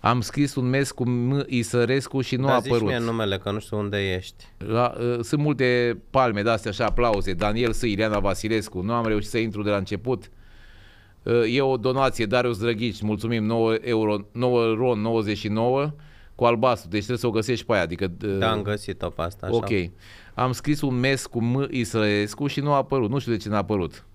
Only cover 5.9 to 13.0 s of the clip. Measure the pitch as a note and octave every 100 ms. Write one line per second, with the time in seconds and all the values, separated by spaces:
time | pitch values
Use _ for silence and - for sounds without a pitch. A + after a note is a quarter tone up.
5.9 | A#2 - C3+ B2+ G#2 G#2 A2+ A2+ G2 A#2+
6.9 | - A#2+ G2+ F#2 F2 G#2 G#2+ A#2+ A2 A#2+
7.9 | G2+ A2 G#2 G2 F#2 G#2+ A2+ - F#2 F#2+
8.9 | A#2 A2+ G#2+ G2+ A#2+ A2+ G#2 G#2 G2+ F#2+
9.9 | G2+ A2 A#2+ - - - - - - -
10.9 | - - - - A#2+ A2+ B2 C3+ C3 A2+
11.9 | C3 C3+ A#2+ A2+ B2 B2 A2 A#2 G#2+ A#2
12.9 | G2+